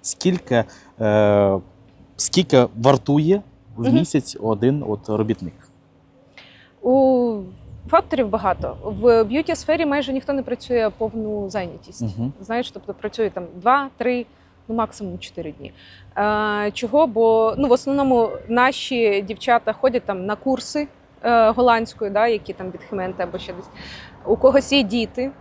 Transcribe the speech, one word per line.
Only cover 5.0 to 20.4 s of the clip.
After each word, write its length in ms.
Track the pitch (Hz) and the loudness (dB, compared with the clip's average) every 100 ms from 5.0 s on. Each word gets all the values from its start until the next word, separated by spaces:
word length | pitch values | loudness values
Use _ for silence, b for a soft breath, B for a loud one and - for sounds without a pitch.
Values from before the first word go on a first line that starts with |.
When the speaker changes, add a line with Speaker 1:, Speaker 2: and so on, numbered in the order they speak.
| - | -2
Speaker 1:
робітник? 440 | 107 107 110 87 - _ _ _ _ _ _ _ B B B B _ | -2 0 -2 -6 -14 _ _ _ _ _ _ _ B B B B _
Speaker 2:
У 560 | 247 262 262 254 240 214 185 190 - - - | 2 4 4 2 0 -4 -10 -18 -20 -18 0
факторів 400 | 330 - 277 214 | 0 2 -2 -2
багато. 480 | 214 190 180 131 120 | 0 -2 -2 -6 -8
В 400 | 151 202 240 226 | -10 0 4 4
б'юті-сфері 600 | 214 269 320 320 - 320 | 2 -2 -2 -4 -2 0
майже 280 | 311 285 269 | 0 -2 -2
ніхто 200 | 262 269 | -6 -4
не 100 | 277 | -6
працює 480 | - 240 - 240 220 - | -4 -10 -2 0 0 -2
повну 520 | 220 226 214 208 196 | -8 -6 -6 -6 -6
зайнятість. 520 | 208 175 151 - - | -6 -8 -12 -20 -10
Speaker 1:
Мгм. 320 | 113 95 123 - | -8 -6 -8 -8
Speaker 2:
Знаєш, 300 | 190 233 247 | -8 -6 -6
тобто 220 | 196 208 | -12 -14
працює 360 | 190 214 - 208 | -10 -10 -4 -4
там 140 | 185 170 | -4 -12
два, 320 | 180 208 277 277 _ | -4 0 0 0 _
три, 280 | 247 247 240 b b _ - | -2 -2 -6 b b _ -8
ну, 80 | |
максимум 440 | 226 220 - 196 180 | -4 -4 -6 -12 -12
чотири 320 | - - 165 | -14 -12 -14
дні. 220 | 147 139 B B B B - | -14 -18 B B B B -2
Е, 540 | 208 214 214 208 208 | 0 0 -2 -2 -4
чого? 340 | 208 233 277 311 | -4 0 2 2
Бо, 460 | 214 226 220 220 220 | 2 4 4 2 0
ну, 100 | 277 | 2
в 40 | |
основному 580 | 254 - 277 269 247 226 - - | 2 2 0 2 2 2 -4 -4
наші 760 | 240 254 262 - 247 220 202 | 2 2 0 -6 0 2 0
дівчата 520 | 202 214 - 233 - | -4 -8 0 2 0
ходять 300 | 214 262 240 | 0 0 0
там 220 | - 175 | -4 -6
на 100 | 190 | -6
курси, 520 | 208 | -4